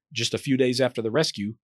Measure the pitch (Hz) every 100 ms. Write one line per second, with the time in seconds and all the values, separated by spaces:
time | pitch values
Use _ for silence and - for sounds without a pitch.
0 | _ 127 117 - 143 131 127 127 127 -
1 | 110 135 156 - 101 -